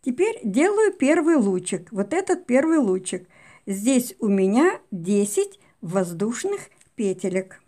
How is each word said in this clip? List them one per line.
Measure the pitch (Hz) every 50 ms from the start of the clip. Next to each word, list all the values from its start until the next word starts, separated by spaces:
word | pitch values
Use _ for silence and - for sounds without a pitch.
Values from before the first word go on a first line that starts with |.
Теперь | _ 269 247 - 370 440 453 -
делаю | - 214 185 247 311 392 415 415 440 403
первый | - - 269 262 311 349 302 320 330
лучик, | 294 214 196 185 185 180 - 202 175 170 -
вот | - 190 202 202
этот | 302 359 381 381 359 359 -
первый | - 240 262 294 320 330 311
лучик. | 262 202 185 190 185 - - 180 180 _ _ - - - - _ _
Здесь | - 196 190 202 247 269 254 247 - - _
у | -
меня | 214 202 196 190 190 202 247 311 370 440 466 _ _
десять | 220 180 165 180 208 202 202 202 - 381 403 403 - _ _ _ _ _
воздушных | - 170 165 196 185 175 170 165 196 220 247 - - 392 403 392 - - _ _ _ _ _
петелек. | - 220 196 185 185 - 190 185 190 190 190 - - _